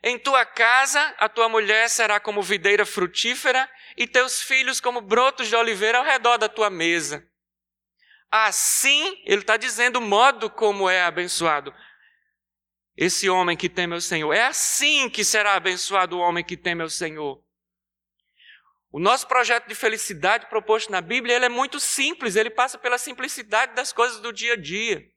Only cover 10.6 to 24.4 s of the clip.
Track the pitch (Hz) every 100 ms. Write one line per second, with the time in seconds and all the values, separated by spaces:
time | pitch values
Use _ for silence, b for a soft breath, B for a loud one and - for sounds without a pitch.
10.6 | 214 202 190 185 175 165 180 - 165 147
11.6 | 143 b b b b b b b _ _
12.6 | _ _ _ - 175 - 190 185 175 170
13.6 | 180 - 175 170 - 165 151 175 247 -
14.6 | - - 285 294 254 196 202 220 208 196
15.6 | 175 180 - 196 180 175 175 170 170 180
16.6 | 185 170 160 - 165 156 147 135 _ _
17.6 | _ _ _ _ _ _ b b b b
18.6 | b b _ 139 190 254 - 254 240 240
19.6 | 220 214 233 214 - 170 185 226 - 220
20.6 | 214 220 - 190 170 240 240 240 247 240
21.6 | 269 294 - - 277 349 247 190 226 220
22.6 | 247 247 247 247 294 247 262 - 214 214
23.6 | 254 233 277 - 240 220 226 196